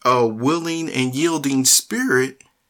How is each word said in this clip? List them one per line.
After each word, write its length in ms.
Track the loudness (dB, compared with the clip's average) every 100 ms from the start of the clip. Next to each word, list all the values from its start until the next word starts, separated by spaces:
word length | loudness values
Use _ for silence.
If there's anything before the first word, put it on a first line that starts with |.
a 240 | 2 4 2
willing 600 | 0 0 0 -2 -6 -4
and 240 | -2 -2
yielding 500 | 0 0 0 -2 0
spirit. 800 | 2 0 0 -4 0 0 0 -6 _ _